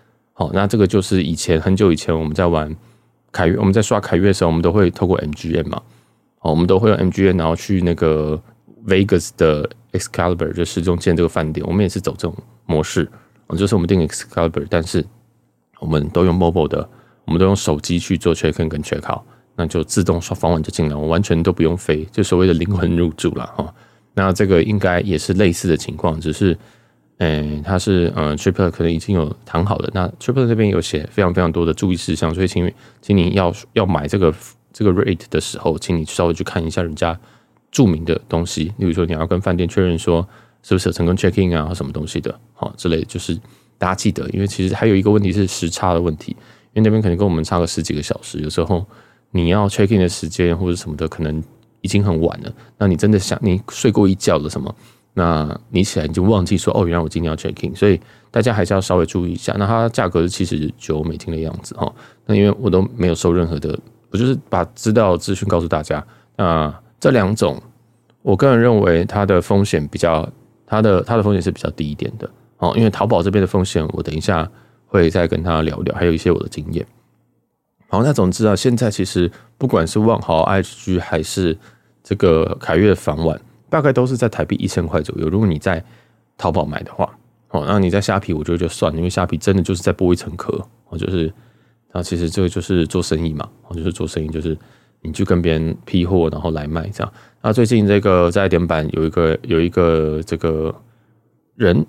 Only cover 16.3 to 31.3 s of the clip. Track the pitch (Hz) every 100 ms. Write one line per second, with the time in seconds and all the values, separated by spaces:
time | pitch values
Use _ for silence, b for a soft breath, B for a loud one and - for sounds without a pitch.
16.3 | 90 85 82 73 76 - b b b -
17.3 | 82 95 98 - 76 - 85 - 90 87
18.3 | 80 78 73 80 76 76 73 - - -
19.3 | b b - 82 85 - - 87 85 -
20.3 | - 82 82 78 - 76 73 76 82 101
21.3 | 82 85 87 80 85 - 76 78 - 95
22.3 | 87 92 82 87 95 87 85 87 - 87
23.3 | - - - - b b b b - 95
24.3 | 92 98 90 104 104 92 87 101 80 -
25.3 | 92 98 85 92 76 - 78 87 80 80
26.3 | 78 98 78 b b b b b - 85
27.3 | 78 73 76 82 92 107 90 85 87 76
28.3 | 76 98 90 92 - 85 82 - 92 73
29.3 | - - 82 101 107 - 95 90 - -
30.3 | 131 120 110 104 90 - 76 - - 92